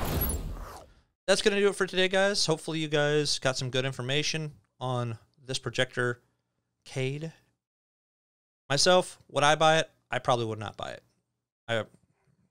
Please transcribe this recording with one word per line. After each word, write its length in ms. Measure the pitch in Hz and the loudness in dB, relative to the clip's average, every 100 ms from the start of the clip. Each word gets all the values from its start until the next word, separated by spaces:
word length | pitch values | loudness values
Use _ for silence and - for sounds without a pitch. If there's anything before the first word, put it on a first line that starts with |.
| - - - - - - - - - _ _ _ - | -4 -2 -4 -6 -8 -10 -12 -16 -20 _ _ _ 0
that's 140 | 196 | 2
gonna 180 | 214 202 | 4 2
do 120 | 202 | 0
it 40 | |
for 120 | 196 185 | 0 -2
today, 200 | 180 185 | 0 2
guys. 380 | 190 196 208 | 2 2 0
Hopefully 360 | - 160 - 160 | 0 -2 -2 -6
you 80 | 156 | -2
guys 500 | 147 147 151 147 - | 0 2 2 0 0
got 180 | 135 127 | 0 -2
some 140 | 127 | -2
good 160 | 131 135 | -2 -2
information 680 | 131 123 143 147 160 151 - _ _ | -4 -4 -2 -2 -4 -6 -12 _ _
on 400 | 127 123 120 110 _ _ | -4 -4 -4 -8 _ _
this 160 | 127 131 | -8 -6
projector 640 | - 113 127 - 123 120 _ _ _ _ _ _ | -6 -2 -2 0 -2 -4 _ _ _ _ _ _
Cade. 480 | - 135 131 143 160 - _ _ _ _ _ _ _ _ _ _ _ _ _ | -12 -6 -4 -6 -10 -14 _ _ _ _ _ _ _ _ _ _ _ _ _
Myself, 500 | 139 180 185 180 - _ | 2 6 4 2 -10 _
would 140 | 135 | 2
I 120 | 143 | 4
buy 240 | 151 160 160 | 6 6 4
it? 120 | 151 _ _ | 2 _ _
I 80 | 120 | -4
probably 260 | - 123 | 0 0
would 140 | 113 107 | 0 -6
not 180 | 101 - | -10 -10
buy 140 | - | -12
it. 120 | 58 _ _ _ _ _ _ - | -12 _ _ _ _ _ _ -4
I, 180 | 117 104 _ _ _ _ _ _ | -4 -4 _ _ _ _ _ _